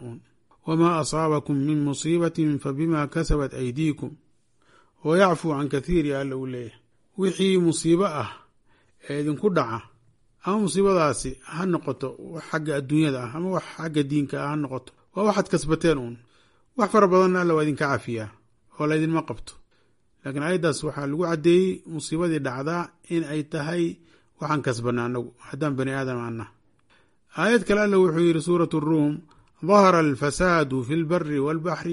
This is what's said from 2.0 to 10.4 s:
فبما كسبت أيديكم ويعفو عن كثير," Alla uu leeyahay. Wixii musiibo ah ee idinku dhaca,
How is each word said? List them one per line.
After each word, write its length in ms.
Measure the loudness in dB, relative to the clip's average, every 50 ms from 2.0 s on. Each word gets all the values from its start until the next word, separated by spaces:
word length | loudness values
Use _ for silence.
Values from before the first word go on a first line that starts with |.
| -2 -2 0 0 0 0 0 0 0 0 0 -2
فبما 440 | -4 -6 -4 -2 -2 0 0 0 -2
كسبت 480 | -2 -2 -4 0 0 0 0 0 -2 -4
أيديكم 560 | -6 -6 -6 -2 -2 0 0 -2 -2 -6 -10 -10 -14 _ _ _ _ _ _ _ _ _ _ _ _ _ _ _ _ -2
ويعفو 480 | 0 4 4 4 4 4 2 0 -2 -2
عن 160 | -2 -2 -2
كثير," 360 | -2 -4 -2 0 2 2 2 2 -2 -2
Alla 160 | -4 -6 -6
uu 100 | -6 -6
leeyahay. 300 | -8 -8 -8 -10 -12 -16 _ _ _ _ _ _ _ _ -2
Wixii 400 | -2 -2 0 2 2 2 4 4
musiibo 460 | 4 4 2 2 2 2 2 2 2
ah 220 | 0 -2 -4 -6 -6 -10 -14 -20 _ _ _ _ _ _ _ _ _ _ _ -12
ee 160 | -8 -6 -4
idinku 280 | -2 -2 -2 0 0 0
dhaca, 300 | 2 2 0 0 -4 -8 -8 -12 _ _ _ _ _ _ _ _ _ _